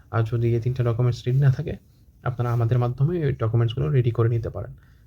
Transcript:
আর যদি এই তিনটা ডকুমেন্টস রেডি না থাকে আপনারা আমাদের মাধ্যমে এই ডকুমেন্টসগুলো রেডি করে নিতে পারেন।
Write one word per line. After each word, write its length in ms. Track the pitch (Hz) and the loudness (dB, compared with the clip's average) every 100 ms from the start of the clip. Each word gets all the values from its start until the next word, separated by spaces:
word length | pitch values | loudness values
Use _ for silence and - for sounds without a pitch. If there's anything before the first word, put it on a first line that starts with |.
| - | -4
আর 120 | 113 | -2
যদি 320 | 110 120 117 | 0 0 2
এই 60 | 117 | 0
তিনটা 240 | 123 127 | 0 0
ডকুমেন্টস 380 | 120 113 123 127 127 | 0 2 0 0 0
রেডি 120 | 131 | 2
না 140 | 143 | 4
থাকে 240 | 131 160 196 - - - - | 2 -2 -8 -14 -20 -20 -10
আপনারা 300 | 127 127 120 | -6 -4 -2
আমাদের 260 | 117 117 123 | 0 2 2
মাধ্যমে 420 | 120 123 143 180 | 0 0 0 0
এই 120 | 143 | -2
ডকুমেন্টসগুলো 560 | 131 110 117 117 135 147 | -2 0 2 0 0 0
রেডি 200 | 139 117 | 2 2
করে 180 | 113 117 | 2 0
নিতে 220 | 117 147 | 0 -4
পারেন। 220 | - - - - - | -8 -10 -14 -20 -20